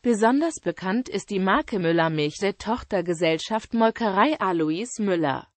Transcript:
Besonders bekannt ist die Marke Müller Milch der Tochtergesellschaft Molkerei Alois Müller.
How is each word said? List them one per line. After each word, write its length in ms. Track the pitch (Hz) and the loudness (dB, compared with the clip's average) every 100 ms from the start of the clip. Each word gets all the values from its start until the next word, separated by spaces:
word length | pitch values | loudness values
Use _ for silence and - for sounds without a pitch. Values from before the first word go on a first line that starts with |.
Besonders 600 | 247 214 226 277 330 - | 2 2 4 2 0 -2
bekannt 480 | 175 - 185 226 262 | -6 -4 -2 -2 -2
ist 200 | 196 - | -8 -4
die 100 | 196 | -2
Marke 400 | 190 208 208 208 | 2 2 0 -2
Müller 300 | 165 170 165 | 0 2 2
Milch 280 | 156 147 - | 0 -2 -2
der 180 | 196 - | -4 -2
Tochtergesellschaft 1160 | - 247 - 202 170 165 170 160 - 220 - | -4 -4 -2 -4 -2 0 2 0 -2 -6 -2
Molkerei 680 | 233 226 - 226 190 254 311 | 2 2 2 0 4 2 2
Alois 600 | 190 170 156 165 240 - | 0 0 0 -2 -6 -4
Müller. 500 | 208 175 151 131 - | 0 2 0 -2 -8